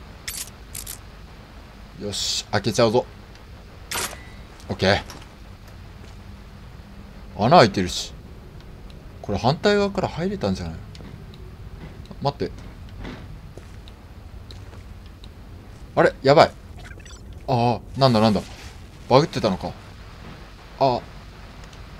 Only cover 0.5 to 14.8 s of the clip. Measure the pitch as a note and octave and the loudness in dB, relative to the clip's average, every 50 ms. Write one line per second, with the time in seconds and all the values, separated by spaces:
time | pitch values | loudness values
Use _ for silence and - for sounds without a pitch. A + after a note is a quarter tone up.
0.5 | - - - - - - - - - - - - - - - - - - - - | -12 -16 -14 -12 -12 -10 -10 -10 -12 -12 -14 -16 -16 -16 -16 -16 -18 -18 -18 -18
1.5 | - - - - - - - - - - G2+ G2+ F#2+ - - - - - - - | -18 -18 -18 -18 -18 -18 -18 -16 -12 -8 -8 -6 -4 -2 -2 -2 -2 -2 -2 0
2.5 | - G#2 G2+ A2+ G2 - A#2 A2+ G#2+ B2+ - - - - - - - - - - | 0 2 2 2 4 6 6 6 6 4 4 2 -4 -16 -16 -16 -16 -16 -16 -16
3.5 | - - - - - - - - - - - - - - - - - - - - | -16 -16 -16 -16 -16 -14 -10 -6 -4 -2 -2 -4 -6 -10 -14 -14 -14 -14 -14 -16
4.5 | - - - - G2 - F#2+ F#2+ G2+ - - - - - - - - - - - | -16 -10 -6 -6 0 4 6 6 6 4 2 -4 -12 -14 -14 -16 -16 -16 -16 -16
5.5 | - - - - - - - - - - - - - - - - - - - - | -16 -16 -16 -16 -16 -16 -14 -14 -14 -16 -16 -16 -16 -16 -14 -14 -14 -14 -16 -16
6.5 | - - - - - - - - - - - - - - - - - G2+ G#2 A#2+ | -16 -16 -16 -16 -16 -16 -16 -16 -16 -16 -16 -16 -16 -16 -14 -8 0 2 6 10
7.5 | E3+ F3 B2+ G2+ - G#2 F2+ F2 - - - - - - - - - - - - | 12 12 12 10 8 2 0 0 -2 -4 -6 -8 -10 -14 -16 -16 -16 -16 -16 -16
8.5 | - - - - - - - - - - - - - - - - G2+ - G#2+ B2 | -16 -16 -16 -16 -16 -16 -16 -16 -16 -16 -16 -16 -16 -10 -4 -2 0 2 4 4
9.5 | D#3+ - - G#3 G#3 G3+ G3+ G3 G3 F#3 C#3 G#2+ - D3+ F3 G3 G#3 - - G2 | 4 6 4 4 6 6 4 2 2 0 0 0 0 -2 -2 -2 -2 0 0 0
10.5 | F#2 F2+ F2+ E2 E2+ F2 - - - - - - - - - - - - - - | 0 0 -2 -6 -8 -8 -12 -14 -14 -14 -14 -14 -14 -14 -14 -14 -14 -14 -14 -14
11.5 | - - - - - - - - - - - - - - - C#3 - - F#2+ - | -14 -14 -14 -14 -12 -12 -12 -12 -12 -14 -14 -12 -6 -4 -2 -2 -2 -2 -4 -6
12.5 | - - - - - - - - - - - - - - - - - - - - | -6 -8 -14 -14 -14 -14 -14 -14 -12 -12 -10 -10 -10 -12 -12 -14 -14 -14 -14 -14
13.5 | - - - - - - - - - - - - - - - - - - - - | -14 -14 -14 -14 -14 -16 -16 -16 -16 -16 -18 -18 -16 -16 -16 -14 -14 -14 -14 -14
14.5 | - - - - - - | -16 -16 -14 -16 -16 -16